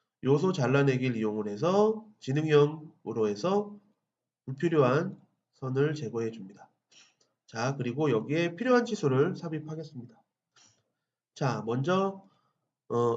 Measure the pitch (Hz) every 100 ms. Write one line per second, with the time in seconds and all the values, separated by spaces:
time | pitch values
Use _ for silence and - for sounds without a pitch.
0 | _ _ 127 147 185 160 147 139 139 127
1 | 127 113 107 107 104 104 156 196 214 220
2 | - _ - 139 156 147 147 156 151 -
3 | - 113 107 104 175 202 208 208 _ _
4 | _ _ _ _ - 131 170 160 127 139
5 | 190 - _ _ _ _ 131 131 147 147
6 | 113 113 113 113 95 101 - _ _ _
7 | _ _ _ _ _ 113 123 139 120 123
8 | 156 113 110 156 170 170 240 247 226 214
9 | 147 139 160 - 170 156 151 156 156 127
10 | 117 - _ _ _ _ _ _ _ _
11 | _ _ _ - 139 110 107 123 139 185
12 | 196 196 - _ _ _ _ _ _ 117
13 | 120